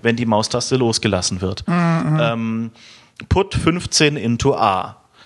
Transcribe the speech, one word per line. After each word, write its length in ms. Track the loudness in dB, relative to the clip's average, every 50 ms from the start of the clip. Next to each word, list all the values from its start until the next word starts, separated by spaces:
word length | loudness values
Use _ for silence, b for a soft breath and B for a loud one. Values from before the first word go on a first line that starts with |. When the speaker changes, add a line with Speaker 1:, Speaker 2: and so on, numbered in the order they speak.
Speaker 1:
wenn 140 | 2 2 0
die 100 | 2 2
Maustaste 520 | 2 2 2 2 0 -2 -4 -2 0 0
losgelassen 640 | 2 2 2 0 0 0 0 0 0 0 -2 -4 -2
wird. 260 | -4 -4 -4 -6 -4
Speaker 2:
Mhm. 520 | -2 0 2 2 2 0 0 0 0 0 0
Speaker 1:
Ähm, 520 | 0 0 -2 -2 -4 -4 -4 -4 -6 -8 -10 B B B B B B B B B -6
put 260 | -2 0 0 0 0 -2
fünfzehn 640 | 0 0 0 0 0 -4 -2 0 2 2 2 2
into 400 | 0 -2 -2 -2 2 2 0 2
A. 400 | 2 2 2 2 0 -4 -8 -14 _ _ _ B B B